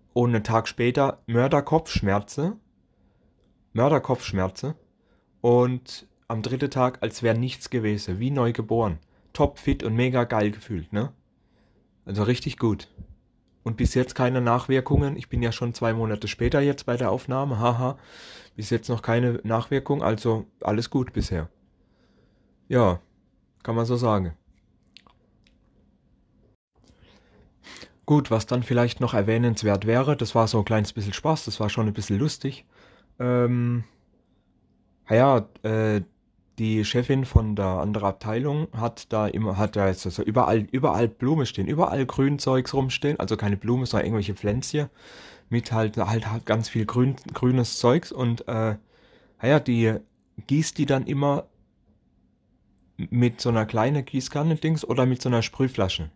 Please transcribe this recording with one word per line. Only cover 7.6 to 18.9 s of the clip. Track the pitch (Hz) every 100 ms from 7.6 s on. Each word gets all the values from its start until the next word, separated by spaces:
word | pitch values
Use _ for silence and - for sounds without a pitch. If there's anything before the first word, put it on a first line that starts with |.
| -
gewesen, | 123 107 104 - 92
wie | 127
neu | 139 117
geboren. | 117 104 113 107 78 _ _ _
Topfit | - 143 - - 135
und | 113
mega | 113 127 127
geil | 120 113 104
gefühlt, | 104 - 95 80
ne? | 104 143 - _ _ _ _ _ _ _ _
Also | - 101
richtig | 104 123 - -
gut. | 113 98 - - - - _ _ _ _
Und | 113 110
bis | 117
jetzt | 127 127
keine | - 127 127
Nachwirkungen. | 120 120 - 131 127 143 143 143
Ich | -
bin | 120
ja | 117
schon | 113 120
zwei | 117 117
Monate | 113 113 107 104
später | - 120 143
jetzt | 143 139 -
bei | 123
der | 117
Aufnahme, | 120 - 127 143 110
haha. | 120 120 127 139 - - - - - -
Bis | 104
jetzt | 117
noch | -